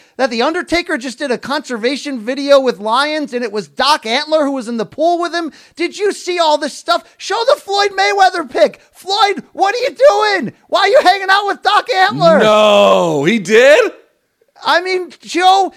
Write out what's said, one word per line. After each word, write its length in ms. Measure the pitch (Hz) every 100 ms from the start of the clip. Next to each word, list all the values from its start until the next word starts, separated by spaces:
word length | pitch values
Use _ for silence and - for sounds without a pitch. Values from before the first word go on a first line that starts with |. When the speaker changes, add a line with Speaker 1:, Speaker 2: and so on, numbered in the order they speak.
| _ -
Speaker 1:
that 140 | 262
The 100 | 226
Undertaker 560 | 277 349 - 330 349 294
just 220 | 254 -
did 100 | 285
a 80 | 214
conservation 840 | - 294 - 233 233 277 294 262
video 400 | 208 277 277 277
with 200 | 254 185
lions 520 | 208 240 294 311 262
and 120 | 247
it 80 | 240
was 160 | 208 160
Doc 400 | - 269 302 220
Antler 360 | 247 302 311 285
who 80 |
was 140 | 269 220
in 100 | 233
the 100 | 202
pool 320 | - 320 339
with 160 | 349 339
him? 160 | 320 - _ -
Did 240 | 330 285
you 140 | 403
see 260 | - - 349
all 180 | 320 294
this 160 | 294
stuff? 300 | - - 339 - -
Show 200 | - 440 466
the 140 | -
Floyd 300 | - 403 403
Mayweather 580 | 381 403 403 381 381 269
pic. 300 | 339 277 - _
Floyd, 520 | - 349 392 403 339 -
what 220 | - 381 480
are 40 |
you 100 | 494 285 539 403 427 392
doing? 120 | 208 - -
Why 140 | 339
are 60 | 403
you 120 | 539
hanging 240 | 359 392 381
out 160 | 403 403
with 140 | 330
Doc 280 | 392 415 440
Antler? 460 | 381 381 - 339 320
Speaker 2:
No, 840 | 214 214 214 202 196 190 175 147 151
he 120 | 233
did? 520 | 175 220 262 320 415 - _ _ _ _ _ _
Speaker 1:
I 180 | 349 320
mean, 300 | 370 370 339 -
Joe, 500 | 202 330 370 392 359